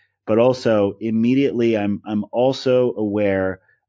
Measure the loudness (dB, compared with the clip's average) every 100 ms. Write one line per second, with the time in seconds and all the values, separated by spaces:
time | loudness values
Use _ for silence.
0 | _ _ -2 2 2 2 2 2 2 -2
1 | -4 -2 0 2 0 0 0 0 -2 -4
2 | -4 -6 -4 -2 0 0 0 2 0 -2
3 | -4 -2 0 0 -2 -6 _ _